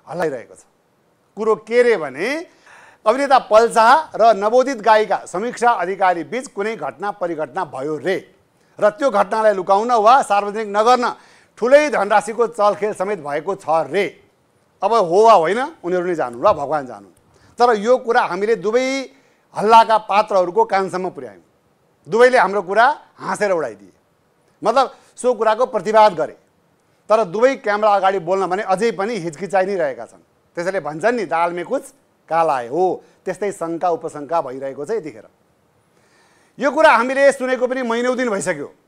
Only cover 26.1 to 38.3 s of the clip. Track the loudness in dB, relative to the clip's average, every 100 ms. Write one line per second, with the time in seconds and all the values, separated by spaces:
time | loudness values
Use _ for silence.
26.1 | 4 -6 -8 _ _ _ _ _ _ -2
27.1 | 0 0 0 0 0 -2 0 2 2 2
28.1 | 0 -2 -2 -2 -4 -4 -2 -2 -2 -6
29.1 | -6 -8 -10 -4 -2 0 -2 -4 -6 -14
30.1 | _ _ _ _ -8 -6 -6 -6 -4 -2
31.1 | -2 -2 -2 -2 -4 -6 -6 -8 _ _
32.1 | _ -4 0 0 -2 -4 -2 -2 -2 -10
33.1 | _ -12 -8 -8 -6 -8 -4 -2 -4 -6
34.1 | -12 -6 -4 -4 -8 -10 -10 -8 -8 -8
35.1 | -14 -20 _ _ _ _ _ _ _ _
36.1 | _ _ _ _ -6 -2 2 4 4 2
37.1 | 2 2 2 -2 -2 -2 -4 -4 -2 -2
38.1 | -2 -2